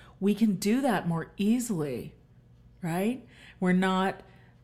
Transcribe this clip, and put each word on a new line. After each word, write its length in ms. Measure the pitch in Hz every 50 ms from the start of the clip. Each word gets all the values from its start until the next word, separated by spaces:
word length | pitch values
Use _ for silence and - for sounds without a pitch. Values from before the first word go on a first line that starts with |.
| - - - -
we 140 | 190 202 208
can 220 | 208 226 214 190
do 260 | 175 - 202 233 269
that 260 | 277 262 208 170 -
more 240 | 170 165 165 - - -
easily, 800 | - 196 214 233 254 240 - 196 160 151 143 123 107 69 - - - - _ - - - - - - - - - -
right? 460 | 185 165 165 180 196 226 262 262 - - - - - - - -
We're 140 | 185 180 180
not, 480 | 185 190 190 190 185 190 190 190 - - - - - - - - -